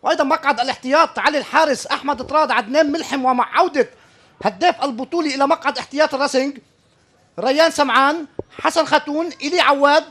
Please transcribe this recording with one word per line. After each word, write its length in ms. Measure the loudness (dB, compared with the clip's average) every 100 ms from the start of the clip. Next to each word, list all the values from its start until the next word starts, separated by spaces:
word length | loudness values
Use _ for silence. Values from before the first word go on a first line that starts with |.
وأيضًا 220 | -2 0
مقعد 360 | 0 0 0 -2
الاحتياط: 580 | -2 -4 0 2 2 2
علي 200 | 0 0
الحارس، 480 | -2 0 2 0 -2
أحمد 360 | -4 -2 -6
طراد، 280 | -2 0 2
عدنان 420 | 0 0 0 2
ملحم، 320 | 0 -4 -2
ومع 340 | 0 0 0 2
عودة 320 | 0 2 -2 -4 _ _ _ _
هداف 420 | -4 0 0 0
البطولة 500 | -4 -6 -6 -4 -2
إلى 120 | 0 0
مقعد 320 | 0 -2 -6
احتياط 360 | -8 0 0
الراسنج 440 | 0 0 0 -2 -6 _ _ _ _ _ _ _ -6
ريان 320 | -2 2 2
سمعان، 560 | 2 0 2 2 0 -6 _ -16 -4
حسن 220 | -2 0
خاتون، 460 | 2 0 0 -4 -4 -6
إيلي 180 | -4 0
عواد 440 | 2 4 4 2 0